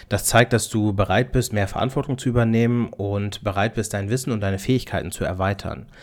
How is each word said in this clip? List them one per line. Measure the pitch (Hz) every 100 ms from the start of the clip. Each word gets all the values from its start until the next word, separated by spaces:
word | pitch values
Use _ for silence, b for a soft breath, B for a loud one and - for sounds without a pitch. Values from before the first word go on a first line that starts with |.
| B
Das | 101 -
zeigt, | 113 120
dass | 113 -
du | 110 107
bereit | 101 98 101 127
bist, | 131 117
mehr | 107 95
Verantwortung | - 120 143 139 127
zu | 127
übernehmen | 120 113 113 117 120 113
und | - 101 101 101 -
bereit | 104 98 110 113
bist, | 104
dein | 101 98
Wissen | 127 131
und | 110
deine | 98 95
Fähigkeiten | - 131 - - -
zu | -
erweitern. | 82 90 95 98 - - - B